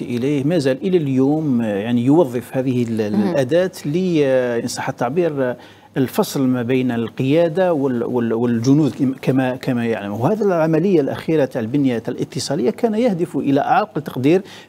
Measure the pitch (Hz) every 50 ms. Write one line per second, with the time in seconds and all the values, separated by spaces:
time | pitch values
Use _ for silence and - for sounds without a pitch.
0 | - - 120 120 123 143 151 139 131 147 180 170 127 135 127 - - 190 180 175
1 | 151 139 131 127 131 139 151 156 160 147 127 117 117 110 104 98 104 117 120 120
2 | 120 131 147 165 170 127 120 123 113 - - 135 131 139 123 123 120 113 113 107
3 | 107 104 107 101 202 190 170 143 135 123 156 175 185 185 - - - 147 147 180
4 | 190 185 170 151 143 135 131 127 123 123 120 117 120 123 - - - - - -
5 | 127 123 139 185 175 165 147 139 131 123 120 - - - - - - - - 151
6 | 131 117 - - 147 - - 151 135 127 127 127 120 117 131 131 127 127 117 117
7 | 117 107 - - 131 135 143 165 170 170 156 196 185 180 170 143 135 139 127 117
8 | 113 - 123 123 117 113 113 113 120 120 120 113 117 135 139 151 160 131 - -
9 | 143 127 135 - - - 127 135 131 127 123 - - - 127 120 117 117 110 98
10 | 101 101 104 107 113 160 220 208 220 202 180 165 156 165 160 156 165 208 190 156
11 | 139 127 117 113 - - 160 156 135 123 - 135 110 110 123 147 139 131 120 110
12 | - - - - 147 - - 135 - - 139 165 240 233 214 - - 226 208 214
13 | 247 254 190 160 175 - - 143 117 139 135 139 131 127 156 180 214 208 - 156
14 | 147 - - 135 123 143 170 190 202 - - - -